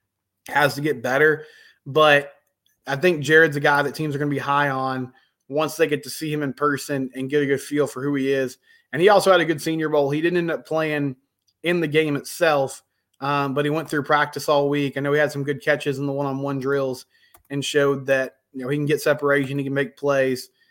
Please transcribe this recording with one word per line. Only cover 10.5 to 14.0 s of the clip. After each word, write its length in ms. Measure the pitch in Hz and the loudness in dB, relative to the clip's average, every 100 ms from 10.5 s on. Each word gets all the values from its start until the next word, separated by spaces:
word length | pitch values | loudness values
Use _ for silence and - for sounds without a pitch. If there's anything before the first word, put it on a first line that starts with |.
up 160 | 139 - | -4 -4
playing 500 | 160 156 147 143 127 _ _ _ _ | -2 -2 -2 -4 -6 _ _ _ _
in 160 | 165 175 | -2 0
the 80 | 156 | 2
game 260 | 156 156 | 2 0
itself, 680 | 143 - - 165 147 135 - _ _ _ - | -2 -6 0 2 2 0 -6 _ _ _ -8
um, 320 | 139 143 139 | -2 -2 -2
but 120 | 135 | -2
he 60 | 147 | -2
went 200 | 160 147 | -2 -2
through 140 | 151 | -4